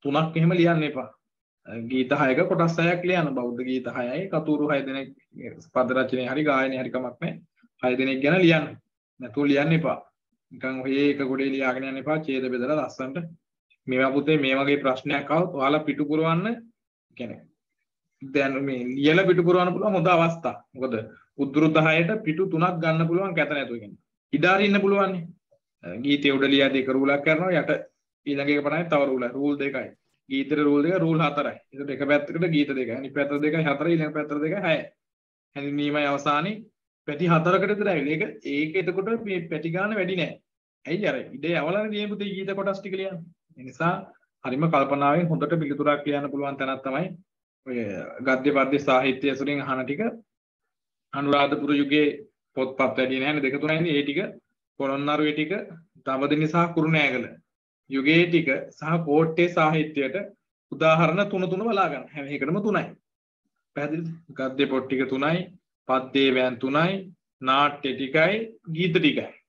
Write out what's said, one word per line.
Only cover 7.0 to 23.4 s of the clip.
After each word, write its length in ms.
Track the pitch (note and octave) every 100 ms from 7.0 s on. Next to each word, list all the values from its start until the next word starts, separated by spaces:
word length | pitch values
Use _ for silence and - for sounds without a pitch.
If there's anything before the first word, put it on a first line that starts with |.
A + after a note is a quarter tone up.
| B2+ A#2+
නැහැ. 180 | E3+ - - _ _ _
හය 100 | B2+
දෙනෙක් 260 | B2+ C3 C3
ගැන 180 | C#3+ F3+
ලියන්න. 280 | F3 D#3+ C#3 A#2 _ _ _ _
නැතුව 240 | B2 A2 C#3+
ලියන්න 260 | C#3 D3+
එපා. 260 | D#3+ E3+ D#3 - _ _ _ _
නිකන් 280 | B2 B2+ C3
ඔහේ 240 | C3 C3+ C#3+
එක 140 | C#3
ගොඩේ 300 | C3+ C3+ C3+
ලියාගෙන 340 | C3+ C3+ B2+
යන්න 140 | C3+ C3+
එපා. 200 | C3+ D#3
ඡේද 240 | D#3 C3+ B2+
බෙදලා 320 | B2 B2+ D#3
ලස්සනට. 400 | C3 - C3 C#3+ E3 - _ _ _ _ -
මේවා 260 | B2+ C3+
පුතේ 260 | C#3 C#3+ D#3
මේ 160 | C3+
වගේ 240 | C3+ C#3 C#3+
ප්‍රශ්නයක් 520 | C3+ B2+ C#3+ C#3 C#3+
ආවොත් 240 | D#3 F3+
ඔයාලා 300 | C#3+ C3+ D3+
පිටු 200 | D3 C3+ D3
පුරවන්න, 400 | D#3 D#3+ E3 G3+ A#3 - _ _ _ _ -
කියන්නේ 240 | A#2+ - - _ _ _ _ _ _ _
දැන් 320 | C3+ C#3 C#3 C3+
මේ 260 | C#3 C3
ලියලා 420 | B2 C3 C#3+ E3 F#3+
පිටු 160 | F3
පුරවන්න 300 | E3+ F3+ F3+
පුළුවන් 220 | F3+ G#3
හොඳ 140 | F#3+ E3+
අවස්ථා. 480 | F3 E3 - - - -
මොකද 240 | B2+ B2+ A#2 A2 - _
උද්දෘත 420 | - C#3 C#3 D#3 D#3
හයට 320 | D#3+ D#3+ E3+ A3
පිටු 260 | - D#3 F#3+
තුනක් 300 | E3 F3 E3+
ගන්න 280 | E3 D#3+ E3
පුළුවන් 280 | E3+ G3
කැත 160 | E3